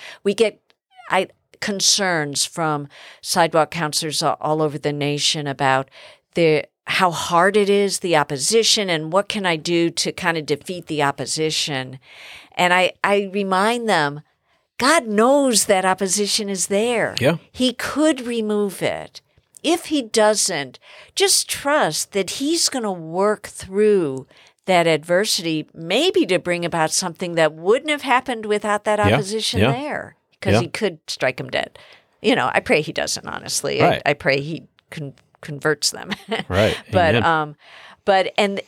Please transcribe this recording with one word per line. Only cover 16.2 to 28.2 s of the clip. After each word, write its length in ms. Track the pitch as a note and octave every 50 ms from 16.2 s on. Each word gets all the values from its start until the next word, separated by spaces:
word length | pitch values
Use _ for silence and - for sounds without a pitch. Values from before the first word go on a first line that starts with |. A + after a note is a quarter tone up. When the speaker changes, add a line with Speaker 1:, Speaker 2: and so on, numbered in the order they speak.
| G#3 G3 - - G#3+ G3
Speaker 1:
is 180 | G3 F3+ - -
there. 480 | G3+ G3+ A3 A#3+ A#3+ G#3+ E3 A2+ - -
Speaker 2:
Yeah. 180 | A2+ C#3 E3+ D#3+ - _
Speaker 1:
He 220 | _ - B3+ B3+ B3
could 480 | - - - - C4+ D#4 D#4 D#4 C#4
remove 600 | A#3 A#3+ A#3+ A#3 G#3+ G#3+ G#3+ G#3 G#3 G3 G3 -
it. 400 | E3+ A#2 E2 D#2 D#2 - _ - - _ _ _ _ _ _ -
If 240 | - C4 E4+ F4 - -
he 140 | D#4 C#4+
doesn't, 760 | A#3 G#3+ - - G#3+ G#3+ G#3+ G#3 - - F3+ D3 C#3 B2+ C3 - _ - - - - - _
just 340 | - F#4+ G4 - - - -
trust 640 | - - - C#4 D4 D4+ A3 E3 D3+ - - - -
that 160 | G3+ F#3+ F#3+
he's 380 | - - C4+ D4 E4+ E4 - -
gonna 240 | - C4 A3+ G#3 F#3
work 540 | F3 D#3+ D#3+ E3 F3+ G3 G#3+ G#3+ G3 - -
through 760 | - - - F#3 F#3+ G3+ G#3+ G#3+ G#3 F#3+ E3+ C#3 C3 C3+ C#3+ - _ - - _ _ _ _
that 220 | - F#3 E3+ E3+ E3
adversity, 800 | D#3+ D3+ D3+ E3+ F3 F#3 G#3+ G#3+ - - E3+ E3 D#3+ D#3 D3 - _
maybe 520 | D#3 E3 E3 F#3 B3 D#4+ F#4+ G#4+ G4 C#4+ E3+
to 120 | F#3 E3+
bring 240 | - F3 F3 F3 E3+
about 280 | E3+ E3 E3+ D#3 D#3
something 440 | - - F#3+ F3 D#3+ - F#3+ F3 E3+
that 180 | E3 D#3+ D#3 D#3
wouldn't 360 | D#3+ E3 F#3 A3+ B3 D4 D#4
have 140 | D4+ C#4 -
happened 420 | C4+ B3 B3